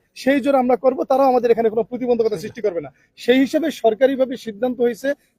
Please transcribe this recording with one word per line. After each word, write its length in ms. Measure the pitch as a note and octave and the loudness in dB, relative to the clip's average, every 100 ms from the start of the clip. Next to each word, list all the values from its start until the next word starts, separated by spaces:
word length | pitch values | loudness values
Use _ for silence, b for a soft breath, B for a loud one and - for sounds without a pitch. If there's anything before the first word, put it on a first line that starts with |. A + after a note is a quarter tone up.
| _ - | _ -4
সেই 240 | B3+ C#4 | 0 0
জোর 160 | B3 C4+ | 2 0
আমরা 200 | B3 B3 | 2 0
করব, 240 | C4 C4 | 0 0
তারাও 260 | - C4 C4+ | 0 2 2
আমাদের 200 | B3+ A#3 | 2 2
এখানে 160 | A3 A3+ | 2 0
কোনো 140 | A3 | -2
প্রতিবন্ধকতা 580 | G#3+ A#3+ B3 A#3+ A3 G3+ | -4 -4 -2 0 0 -4
সৃষ্টি 180 | G#3 - | -8 -6
করবে 200 | G#3 E3+ | -4 -4
না। 80 | C#3+ - _ - | -8 -14 _ -4
সেই 200 | - B3+ | 2 2
হিসেবে 280 | C4+ D#4 D#4 | 2 0 -2
সরকারিভাবে 640 | - A3+ A3 C4 C4+ C4 C4 | 0 0 2 2 2 -2 -4
সিদ্ধান্ত 400 | A3+ G3+ B3+ B3+ | -10 -6 -4 0
হয়েছে। 280 | A#3+ G#3+ C4+ C#4+ _ | -2 -2 -6 -6 _